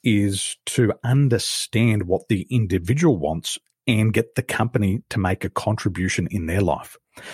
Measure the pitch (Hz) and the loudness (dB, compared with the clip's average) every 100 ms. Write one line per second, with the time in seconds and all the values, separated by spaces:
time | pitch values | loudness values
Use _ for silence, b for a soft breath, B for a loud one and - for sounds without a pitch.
0 | - 104 101 98 - - - - 113 - | 0 2 2 -2 -6 -10 -4 2 2 0
1 | 120 135 143 120 - - - 113 117 107 | 0 2 4 2 0 -6 -2 2 2 2
2 | 87 95 - 101 - 123 101 92 85 139 | 0 -2 0 -2 0 -2 0 0 0 2
3 | 170 101 73 80 - - _ _ - 110 | 2 2 0 -4 -6 -10 _ _ 0 2
4 | 110 113 - - - - 113 - 101 104 | 4 2 0 -4 -4 -2 -2 0 0 -2
5 | - - 92 92 98 - - 104 104 90 | -4 -2 -2 -2 -4 -4 -2 -2 -2 -2
6 | 92 - 85 101 80 92 90 71 - - | -2 -2 -4 -4 -2 0 0 -2 -6 -20
7 | _ B B | _ B B